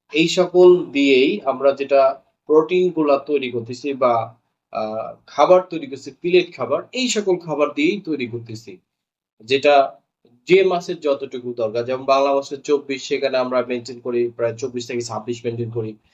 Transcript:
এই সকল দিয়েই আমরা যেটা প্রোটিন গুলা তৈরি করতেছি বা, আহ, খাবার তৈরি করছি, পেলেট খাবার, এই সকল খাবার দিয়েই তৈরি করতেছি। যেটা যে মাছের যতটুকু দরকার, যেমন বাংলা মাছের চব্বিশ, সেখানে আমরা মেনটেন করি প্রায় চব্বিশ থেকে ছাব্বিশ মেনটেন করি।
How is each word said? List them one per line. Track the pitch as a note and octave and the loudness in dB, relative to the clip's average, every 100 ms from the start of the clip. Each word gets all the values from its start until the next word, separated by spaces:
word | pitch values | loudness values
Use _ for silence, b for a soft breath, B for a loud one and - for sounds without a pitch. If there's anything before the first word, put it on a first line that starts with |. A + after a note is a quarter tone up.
| _ | _
এই | D3+ E3+ | -2 0
সকল | - F3 F3+ F3+ F3+ D3 | 0 2 6 8 8 2
দিয়েই | C#3 C#3 C3 C#3+ G#3 C#3 | 0 4 4 4 0 -4
আমরা | B2+ C#3 | 0 0
যেটা | C3+ C#3 C#3 C3+ - _ _ - | 0 0 2 2 0 _ _ 2
প্রোটিন | D#3 D#3 F3+ F3+ | 2 2 0 0
গুলা | E3 D3 C#3 | 0 2 0
তৈরি | - D3 B2+ | 0 -2 -2
করতেছি | A#2+ A2+ B2 C#3+ | -6 -8 -8 -8
বা, | C3 B2+ A#2 A2 _ _ _ _ | 0 0 0 -4 _ _ _ _
আহ, | A2 G#2+ G#2+ A2 A2+ _ | -8 -6 -8 -10 -14 _
খাবার | - D3+ F3+ F3+ | 0 4 4 4
তৈরি | D#3+ C#3 | -10 -10
করছি, | C3 C#3+ C3 | -14 -16 -8
পেলেট | F3 F3 E3+ - | 2 2 2 -8
খাবার, | B2 D3+ - | -4 -4 -6
এই | B3 B3+ | -6 -4
সকল | A3 G3+ F3 | -2 -2 -4
খাবার | E3+ C#3+ D3 | -4 -2 -2
দিয়েই | - D#3 G3+ | 0 -2 -2
তৈরি | E3 C#3+ A#2+ | -6 -8 -6
করতেছি। | A#2 A#2 A2 - F2+ _ _ _ _ _ _ | -10 -12 -16 -16 -20 _ _ _ _ _ _
যেটা | A2 C3+ D3 C#3+ C3+ - _ _ _ _ - | -4 0 4 4 4 -4 _ _ _ _ 2
যে | F#3 | 4
মাছের | F#3 F3+ F3 E3 | 4 0 -4 -4
যতটুকু | D3 C#3 C3+ B2+ B2 | -2 -2 -4 -10 -10
দরকার, | A#2+ A2 A2+ A#2 | -4 -2 -2 -4
যেমন | C3 C3+ | -4 2
বাংলা | C#3 C#3 | 2 4
মাছের | C#3 C#3 C#3 | 0 -2 -12
চব্বিশ, | - C#3+ - C3+ - | -2 -2 -2 -8 -4
সেখানে | C#3 C3 C3 | -2 0 -2
আমরা | B2+ B2+ A#2+ | 0 -2 -2
মেনটেন | B2 A#2 A#2+ | -6 -8 -10
করি | B2 A#2+ A#2+ | -4 -2 -2
প্রায় | A#2 A#2 A2+ | -2 -4 -4
চব্বিশ | C3+ B2 A#2 | -8 -8 -6
থেকে | B2 | -8
ছাব্বিশ | A#2 G#2+ B2 A#2 B2 | -6 -10 -8 -6 -6
মেনটেন | A#2 A#2 | -6 -6
করি। | A#2 A2 G#2+ _ | -6 -8 -12 _